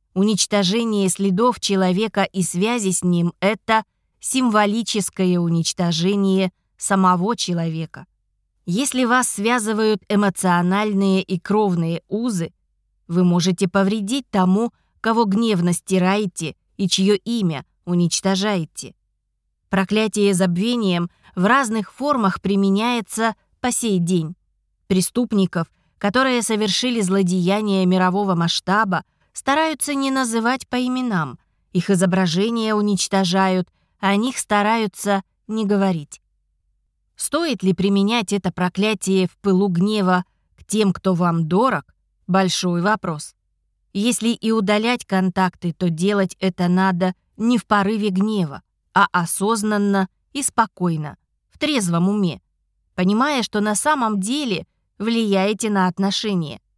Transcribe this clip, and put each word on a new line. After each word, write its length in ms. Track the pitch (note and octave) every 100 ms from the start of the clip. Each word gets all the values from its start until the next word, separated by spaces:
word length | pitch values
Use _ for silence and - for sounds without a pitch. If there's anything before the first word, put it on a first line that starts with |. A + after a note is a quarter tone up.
| _ F#3
Уничтожение 920 | G#3 G#3 - G#3 F#3 A3 A3+ G#3+ F#3+
следов 500 | - G3 F#3 B3 -
человека 640 | - G3 F#3 F3+ A3 -
и 180 | G3 F#3+
связи 480 | E3+ F3 G#3 A#3+ G3
с 140 | F3+
ним — 300 | F3+ F3 E3+ -
это 440 | G3 G#3+ - A3 G#3+ _ _ _
символическое 1160 | - B3+ B3+ G#3+ G#3 A3 A3 G#3+ F#3+ - F#3 F3
уничтожение 1120 | E3+ E3 E3 - F3 D#3+ F3 G3+ G3 F#3+ F#3 - _ -
самого 600 | - G3 F#3 F3+ F#3+ A#3
человека. 680 | - F3 E3 D#3+ D#3+ - - _ _ _ _ _ -
Если 400 | F3+ C#4 B3+ B3
вас 240 | B3 B3
связывают 720 | - G#3 B3 G#3+ G#3+ A3 G#3+ -
эмоциональные 1120 | G#3 G3+ F#3 F#3 F3 F3 G3 G#3+ G3 G3 F#3+
и 180 | - F#3
кровные 640 | - G#3 G#3 F3 E3 E3+ -
узы, 440 | G#3 B3 F#3+ E3 - _ _ _ _ -
вы 160 | F3
можете 440 | F3+ F3 F3 F3+ F#3+
повредить 600 | G3+ G3 A3 G3 C#4 -
тому, 420 | G3+ F#3 F#3+ A#3 - _ _
кого 260 | A3+ A3+ A3
гневно 480 | G3 A#3 G3 F3
стираете 840 | E3 - F#3 F3+ G3+ G#3 - D#3+ - _ -
и 100 | F#3+
чье 280 | - F#3+ G3+ -
имя 400 | A#3 F3+ D3 - _ -
уничтожаете. 1080 | F3 E3+ - F#3+ F#3+ G#3 G3 D#3 - C3+ - _ _ _ _ _ _ _
Проклятие 640 | F#3 F#3+ G#3 A3 G#3 G3+
забвением 760 | F#3 F#3+ F3 A3 A#3+ G#3 F3 E3+ _ _ -
в 100 | F#3
разных 460 | C4 B3 G3 F#3+
формах 500 | - C#4 C#4 G3 F3
применяется 920 | F#3 G3+ G3 G3 A3+ A#3+ G#3 - A3+ G#3+ _ _
по 120 | B3+
сей 280 | B3 A#3 F#3+
день. 360 | E3+ F3+ D#3 F3+ _ _ _ _ -
Преступников, 840 | F#3 F3+ - B3 G#3 F#3+ F3+ E3 _ _ -
которые 440 | G3+ A#3+ C4 B3
совершили 600 | A3+ G#3+ G#3+ F#3 B3+ A#3
злодеяния 840 | F#3 G3 F#3 F#3 F3 G3+ G#3+ G3 F3+
мирового 500 | F#3 F3+ F#3 G3+ F3
масштаба, 680 | E3 - - G3 A3 E3+ - _ _
стараются 600 | - - C#4+ D#4+ D4+ -
не 180 | C#4 C4+
называть 560 | C4+ B3+ A3+ A3+ C4 -
по 100 | B3
именам. 640 | B3+ B3+ B3+ F#3+ D3+ - _ _ _
Их 160 | F#3 F3
изображения 840 | F#3+ F#3 F#3 F#3 E3 G#3+ A#3 A3 G#3+
уничтожают, 920 | G#3 G3 - G3 F#3+ F#3+ F#3+ F#3 F3+ _ _ _
о 160 | G3 G3+
них 220 | A#3+ -
стараются 840 | - G#3 G3+ A3+ G#3+ - G3+ G3 - _ -
не 180 | A3 G#3
говорить. 560 | G3+ G3 F3 D3 - _ _ _ _ _ _ _ _ _ -
Стоит 480 | - D4 E4+ A3+
ли 100 | F#3+
применять 580 | F3+ F#3+ G3+ G3 A#3+ G#3
это 200 | G3+ F#3
проклятие 760 | - F3+ - G#3+ G#3+ - F#3+ F#3
в 100 | _
пылу 300 | G3+ F#3 G3+
гнева 560 | E3+ G3 G#3+ F#3 F3+ F3 _ _ _
к 80 |
тем, 300 | - G#3+ G3+
кто 220 | F3+ F#3+ F3
вам 320 | F3 E3 D#3+
дорог? 480 | F3+ C4 F#3 - _ _ _ -
Большой 540 | F#3 F#3 - F3+ F3
вопрос. 520 | F3+ G#3+ G3 D3+ - - _ _ _ _ _ G3
Если 300 | A3 A#3 A3+
и 220 | A#3 A3+
удалять 540 | A3+ G3 G#3 A3+ B3 -
контакты, 680 | F#3+ F#3 F#3 F#3 - F3
то 160 | D#3 F3+
делать 480 | D#3+ F#3 G#3 F#3+ -
это 280 | F#3+ - F3
надо 480 | F3+ F#3+ F3+ F3+ F3 _ -
не 220 | A3+ A#3+
в 80 | -
порыве 440 | G#3 G3 A3 G#3
гнева, 520 | F#3 G#3 G#3+ E3 C#3 - _ _
а 140 | F3+ G3+
осознанно 960 | F3+ E3+ - G3 A3+ G#3+ G#3 G3+ G3 F#3+ _ _
и 100 | -
спокойно, 720 | F3+ - A3+ - F3+ D#3+ D3+ - _ _ _
в 80 | -
трезвом 500 | D4+ C#4 F#3 E3+ F3+
уме, 320 | G#3 F#3 C#3+ _ _ _ _ _
понимая, 480 | - F#3 G#3+ C#4 C#4
что 180 | G#3+ G#3+
на 140 | G#3
самом 460 | G#3 D4 D4+ A3+ G#3
деле 480 | F#3+ C#4+ C#4 F3 - _ _ -
влияете 720 | G#3+ A#3 A3 G3 F#3+ G#3+ A3
на 160 | G3+ F#3
отношения. 760 | F3 G3 G3 A3 F#3+ D#3 - _